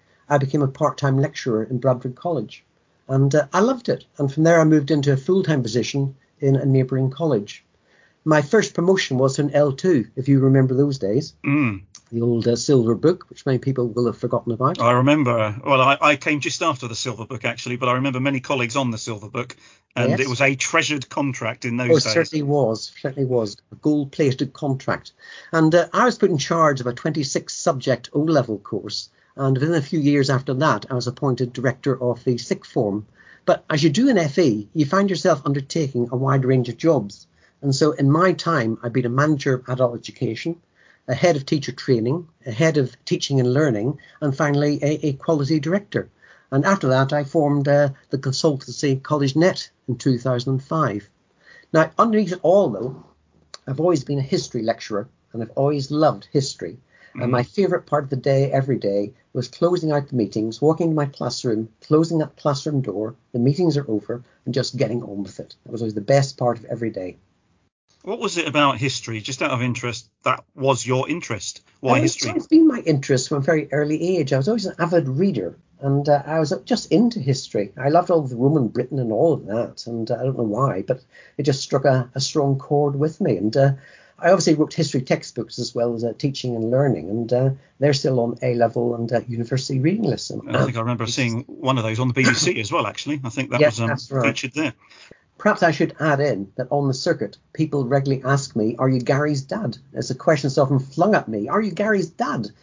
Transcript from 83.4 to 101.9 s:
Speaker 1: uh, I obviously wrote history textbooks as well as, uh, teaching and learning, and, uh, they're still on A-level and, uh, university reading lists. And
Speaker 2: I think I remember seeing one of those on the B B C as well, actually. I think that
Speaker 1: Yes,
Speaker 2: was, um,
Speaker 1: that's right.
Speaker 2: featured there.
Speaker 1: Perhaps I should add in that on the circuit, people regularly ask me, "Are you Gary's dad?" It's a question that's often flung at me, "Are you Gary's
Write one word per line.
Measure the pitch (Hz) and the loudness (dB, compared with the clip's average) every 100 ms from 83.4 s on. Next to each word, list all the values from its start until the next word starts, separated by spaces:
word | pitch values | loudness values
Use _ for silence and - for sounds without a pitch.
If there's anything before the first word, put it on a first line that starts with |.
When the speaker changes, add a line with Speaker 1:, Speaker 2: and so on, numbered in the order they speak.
| 107 139 | 0 2
Speaker 1:
uh, | 139 135 - - _ - | 2 0 -8 -20 _ -2
I | 170 | 2
obviously | 185 165 | 4 4
wrote | 147 151 | 2 0
history | - 147 131 | -2 -2 -2
textbooks | 123 151 - - - - | -2 -2 -4 -10 -10 -8
as | 117 120 | -6 -2
well | 120 | -2
as, | 117 117 | -2 -4
uh, | - | -4
teaching | 143 135 127 117 | -4 -4 -6 -4
and | 113 | 0
learning, | 127 143 90 82 | 2 2 0 -2
and, | 113 113 | -6 0
uh, | 123 135 135 _ - | 2 2 0 _ -2
they're | 143 | 0
still | 139 147 127 | 2 0 0
on | 117 120 | 0 -2
A-level | 127 120 117 120 120 117 | -2 2 2 2 -2 -2
and, | 117 | -2
uh, | 120 - | -2 -2
university | 117 117 135 - 135 | -6 -2 -4 -2 0
reading | 151 214 190 | 0 0 0
lists. | 104 - | -2 -6
And | 110 - 127 | -10 -4 0
Speaker 2:
I | |
think | 131 117 | 0 -2
I | |
remember | 117 113 113 | -2 -2 -2
seeing | 139 120 117 | -2 -2 -2
one | - - 127 131 | -8 -4 -2 0
of | |
those | 110 110 | 0 -2
on | 127 | 0
the | |
B | 127 | 2
B | 131 - | 2 2
C | 180 - | 0 -2
as | 107 | -2
well, | 160 104 | -2 -2
actually. | - 139 147 127 | -6 -6 -6 -6
I | |
think | 139 127 | -6 -2
that | 123 | 2
Speaker 1:
Yes, | 147 | 2
Speaker 2:
was, | - | 2
um, | 113 | -2
Speaker 1:
that's | 131 - | -4 -4
right. | 135 113 | -2 0
Speaker 2:
featured | 113 127 | -2 -6
there. | 147 156 - _ - - - _ - | -4 -6 -6 _ -20 -20 -20 _ -2
Speaker 1:
Perhaps | 208 196 | 0 2
I | 170 | 2
should | 143 165 - | 2 -2 0
add | 151 139 | 0 2
in | 143 95 98 - | 0 -2 -6 -8
that | 127 | -4
on | 143 139 | 0 0
the | 131 | 0
circuit, | 180 160 104 - _ | -2 -2 -4 -10 _
people | - 156 143 120 | -4 -2 -2 0
regularly | 139 139 135 | 0 0 -2
ask | 127 139 - 117 | 0 0 0 -2
me, | 107 117 | -2 0
"Are | 131 | 0
you | 131 | 0
Gary's | 120 139 147 139 | 0 0 0 -2
dad?" | - 202 175 - - | -4 -6 -6 -8 -10
It's | 127 123 | -8 -6
a | 135 | -2
question | - 156 139 | 0 2 2
that's | 143 | 2
often | 135 139 | 2 2
flung | - - 196 | 0 0 2
at | 185 - | 2 0
me, | 107 135 | -4 -2
"Are | 190 | -2
you | 214 | -2
Gary's | 165 208 | -2 0